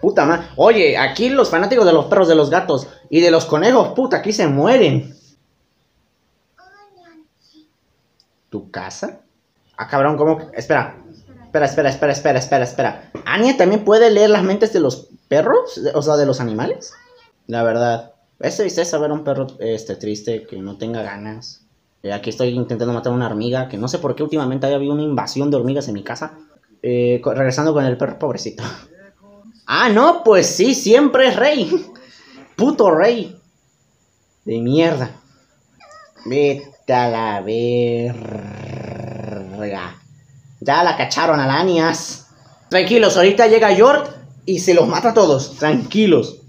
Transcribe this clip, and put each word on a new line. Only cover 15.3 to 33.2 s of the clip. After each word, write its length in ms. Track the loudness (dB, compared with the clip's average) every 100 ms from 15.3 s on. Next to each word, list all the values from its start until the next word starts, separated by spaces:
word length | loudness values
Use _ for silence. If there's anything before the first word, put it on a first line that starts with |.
| 0 2 0 0 -6 -4
O 80 | -2
sea, 140 | 0 0
de 100 | 0
los 140 | 0
animales. 520 | -4 -4 -6 -8 -12 -20 _ _ _ _ -10
La 160 | -2
verdad. 500 | 0 0 0 -2 -8 _ _ _
Es 160 | -8 -4
tristeza 420 | -4 -2 -4 -2
ver 140 | -4
a 20 |
un 80 | -4
perro, 240 | -4 -6 -6 -8
este, 340 | -6 -6 -8
triste, 540 | -10 -8 -8 -6 -8 -8
que 100 | -14
no 200 | -14 -10
tenga 240 | -10 -8
ganas. 640 | -10 -12 -14 -16 -18 -20 _ _ _ _
Eh, 100 | -10
aquí 180 | -8 -8
estoy 180 | -4 -4
intentando 440 | -2 -4 -4 -4
matar 200 | -4 -4
a 20 |
una 120 | -4 -4
hormiga, 420 | -4 -4 -4 -6
que 100 | -8
no 80 | -6
sé 140 | -6
por 160 | -6 -6
qué 80 |
últimamente 420 | -4 -2 -4 -2 -2
había 120 | -2
habido 160 | -2
una 100 | -2
invasión 480 | -2 -4 -4 -4 -2
de 40 | -2
hormigas 300 | -2 -4 -6
en 80 |
mi 80 | -10
casa. 340 | -10 -10 -12 -14 _ _ _ _
Eh, 380 | -4 0 0 0
co-, 120 | -2
regresando 380 | -2 -2 0 0
con 120 | 0
el 120 | 0 -2
perro, 220 | -6 -6
pobrecito. 460 | -6 -6 -10 -12 -14
<laughs> 40 | -14 -20 _ -20 _ _ -20 -20 _ -6
Ah, 220 | 0 2
no, 340 | 4 4 4
pues 240 | 4 4 2
sí, 280 | 0 0
siempre 540 | 0 4 4 4 4 2
es 80 | 2
Rey. 500 | 0 0 -2 -4 -6 -20 -20 _
<laughs> 360 | -20 -20 -20 -2
Puto 340 | -2 2 2
Rey. 500 | 4 2 0